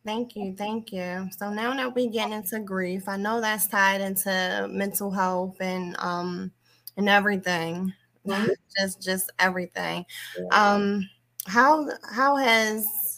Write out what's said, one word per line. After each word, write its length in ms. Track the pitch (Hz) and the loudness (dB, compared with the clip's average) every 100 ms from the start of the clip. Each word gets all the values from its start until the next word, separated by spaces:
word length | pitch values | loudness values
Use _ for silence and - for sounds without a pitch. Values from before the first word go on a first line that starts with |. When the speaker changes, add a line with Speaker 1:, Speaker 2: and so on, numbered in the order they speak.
| 214 | -6
Speaker 1:
Thank 300 | 220 240 214 | -6 -6 -6
you, 180 | 196 190 | -8 -6
thank 360 | 208 226 226 | -6 -6 -6
you. 360 | 185 180 180 190 - | -6 -6 -6 -8 -8
So 120 | 202 | -6
now 220 | 208 233 269 | -4 -2 -2
that 200 | 254 247 | -2 -2
we 120 | 247 | 0
get 240 | 220 214 | 0 -2
into 280 | 214 196 220 | -4 -6 -6
grief, 500 | 196 190 180 185 190 | -4 -4 -2 -4 -4
I 80 | 196 | -4
know 240 | 202 233 | -2 0
that's 260 | 214 214 - | 0 -2 0
tied 340 | 208 196 196 | 4 4 4
into 680 | 196 190 202 185 185 202 196 | 0 -2 0 0 0 0 -2
mental 400 | 190 196 196 202 | -2 -2 -2 -4
health 480 | 196 185 185 185 185 | 0 0 0 -4 -4
and, 360 | 185 185 180 - | -4 -2 -4 -4
um, 540 | 180 175 175 180 190 _ _ _ - - | -4 -2 -4 -4 -8 _ _ _ -14 -2
and 140 | 202 | 6
everything. 840 | 202 202 196 185 175 165 175 190 - _ _ 196 | 6 6 0 0 -2 -2 -4 -6 -8 _ _ -4
Speaker 2:
Mm-hmm. 260 | 196 226 - | 0 0 0
Speaker 1:
<laughs> 220 | _ - | _ -4
Just, 240 | 196 - | -4 -4
just 300 | 185 185 - - | -4 -2 -4 2
everything. 680 | 185 185 175 185 170 170 175 - - - | 2 2 -6 -6 -4 -4 -8 -14 -12 -10
Speaker 2:
Yeah. 140 | 180 | 2
Speaker 1:
Um, 580 | 202 208 202 202 202 190 _ _ _ - | 6 6 4 2 0 -4 _ _ _ 0
how, 400 | 214 269 311 294 - - | 6 6 6 2 -6 -8
how 220 | 220 269 285 | 0 2 4
has 500 | 254 226 220 214 214 - - | 4 4 2 0 -4 -4 -6